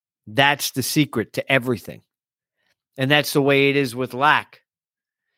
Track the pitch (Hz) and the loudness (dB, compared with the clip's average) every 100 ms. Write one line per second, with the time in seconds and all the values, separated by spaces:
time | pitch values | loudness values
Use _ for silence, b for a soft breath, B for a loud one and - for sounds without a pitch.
0 | _ _ - 110 139 143 - 135 - 156 | _ _ -6 0 2 0 -4 -6 -4 0
1 | 143 117 98 - - 135 123 113 - - | 0 -2 -6 -6 -2 0 0 -4 -8 -18
2 | _ _ _ _ _ _ _ _ _ - | _ _ _ _ _ _ _ _ _ -6
3 | 135 147 139 151 139 139 139 139 135 120 | 0 0 2 0 2 4 2 2 -2 -4
4 | 127 123 147 131 104 _ _ _ _ _ | -8 -2 2 2 -2 _ _ _ _ _
5 | _ _ _ | _ _ _